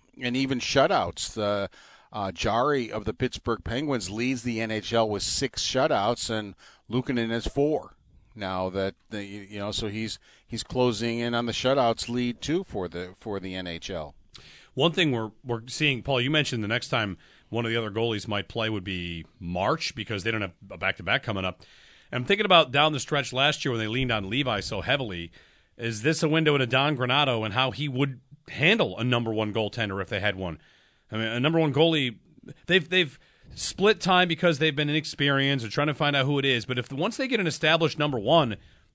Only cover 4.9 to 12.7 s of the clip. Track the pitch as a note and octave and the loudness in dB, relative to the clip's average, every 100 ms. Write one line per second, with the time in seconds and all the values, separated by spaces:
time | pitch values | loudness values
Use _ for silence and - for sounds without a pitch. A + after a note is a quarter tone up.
4.9 | A#2 A2 G#2 - - C#3 - - C3 D3 | 2 2 0 -2 -2 -4 -4 -2 0 2
5.9 | B2+ G2+ A#2+ - A2 G#2 F#2 - - - | 2 2 0 -2 -4 -6 -10 -20 -20 -4
6.9 | A2+ B2+ B2 A2+ A#2 - - D3 D#3 - | -2 0 0 0 -2 -2 0 0 0 -4
7.9 | - _ - _ - G2 F#2 F#2 F#2 F#2+ | -18 _ -20 _ -8 -4 -2 -2 0 -2
8.9 | - _ G#2+ G2+ G2+ G2 G#2 G2+ G#2 A2 | -4 _ -10 -10 -12 -12 -8 -6 -4 -6
9.9 | G#2 A2 - _ - - A#2 - B2+ B2+ | -4 -6 -8 _ -20 -12 -10 -4 2 2
10.9 | G#2 A#2 A#2 A#2 A#2+ A#2+ A2+ B2+ C#3 A#2+ | 2 -2 -2 -2 -2 -2 -2 2 4 4
11.9 | A2+ - A#2+ B2 A#2 - E3 G3 | 2 -2 -2 -2 -4 -2 -2 -2